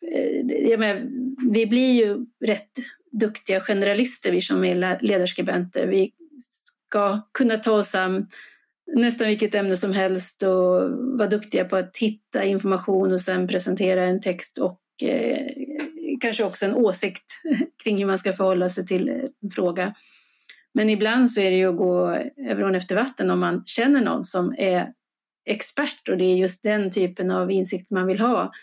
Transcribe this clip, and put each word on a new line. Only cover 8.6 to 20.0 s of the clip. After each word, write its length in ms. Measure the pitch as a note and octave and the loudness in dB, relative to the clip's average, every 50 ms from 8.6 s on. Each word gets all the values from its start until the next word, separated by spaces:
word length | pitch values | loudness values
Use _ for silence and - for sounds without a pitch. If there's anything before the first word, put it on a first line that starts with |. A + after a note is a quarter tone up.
| _ _ _ _ _ - E4 | _ _ _ _ _ -2 0
nästan 320 | B3 A#3 A#3+ A#3 A#3 A#3 G#3+ | 2 2 2 2 0 0 0
vilket 280 | G#3+ G#3 A3 G#3 G#3+ | 2 0 0 0 0
ämne 220 | G3+ G3+ G3 F#3 F3+ | 0 0 0 0 0
som 140 | A3 G3+ | 0 -2
helst 520 | F#3+ G3 F#3+ F#3+ F#3+ F#3 F#3 - - _ G3 | 0 0 2 0 0 -2 -4 -8 -8 _ 0
och 480 | F#3+ F#3 F#3 F#3 F3+ F3+ F3+ F#3 - - - A#3+ B3+ C4 A#3+ | 2 4 4 4 4 4 4 2 0 -2 -4 -4 -4 -2 0
vara 100 | G#3+ G3 | 0 0
duktiga 380 | G#3 G#3 - - - F#3+ F3+ | 0 -2 -2 -2 -2 -2 -2
på 100 | F3+ - | 0 0
att 220 | F#3+ F#3 F#3 - - | -2 -2 -4 -4 -2
hitta 460 | A#3 G#3+ G#3+ - _ _ - - G3 | -2 -2 -2 -4 _ _ -4 -2 0
information 680 | G3 G3 F#3+ F#3+ F#3+ F#3+ F#3 F#3 - G3 F#3 F#3+ F#3+ | 0 0 0 0 0 -2 0 0 0 2 2 2 2
och 100 | F#3 F3+ | 2 0
sen 260 | F3+ - F#3 F#3 F3+ F3+ | 0 -2 -2 -2 0 0
presentera 560 | F#3+ F#3 F3+ - F3+ F#3+ G3+ F#3 F#3+ F#3 F3+ | -2 -2 -2 -2 -2 0 2 2 2 2 2
en 180 | F3+ F#3 F#3+ | 2 0 0
text 360 | - G3 F3 F3+ - - - - | -2 -2 -4 -4 -8 -14 -6 -4
och, 240 | - F#3 F#3 - _ _ _ - - | -4 -4 -4 -6 _ _ _ -6 -4
eh, 440 | - - - A#3 A#3 - - - - - C4+ C4 C#4+ D4+ D4+ D4+ - - D#4+ E4 - C#4+ B3 | -2 0 0 0 -2 -2 -2 -4 -8 -8 -10 -10 -10 -8 -10 -10 -10 -10 -10 -8 -6 -6 -4
kanske 220 | - A#3 G#3+ - A3 | -4 -4 -2 -2 -2
också 220 | F#3 F#3 - G#3 | -4 -2 -2 -2
en 100 | G3 G#3 | -2 2
åsikt 500 | - A#3+ G3+ F3+ - - G3 F#3 - - _ - - - E4 | 2 2 2 2 0 -4 -6 -6 -8 -16 _ -20 -12 -4 -2
<laughs> 320 | C#4+ - F4 - - _ - | 0 0 0 -4 -6 _ -4
kring 140 | A3+ G#3 G3 | -2 0 0
hur 80 | G3 | 2
man 140 | G3 F#3+ F#3 | 0 0 0
ska 140 | - G3+ F3+ | -2 -4 -2
förhålla 360 | - G3 F#3+ F#3+ F3+ F3+ F3+ | 0 2 2 2 2 0 0
sig 160 | F3+ - F3+ | -2 -4 -4
till 240 | - F#3+ F#3 F#3 E3+ | -2 -2 0 0 -2
en 400 | E3 E3+ F3 F3+ - _ - G3 | -2 -4 -6 -8 -10 _ -12 -8
fråga. 440 | - - F#3+ F3+ E3+ F#3 F3+ G3 G#3+ - | -4 -2 -2 -2 0 -2 -4 -4 -6 -10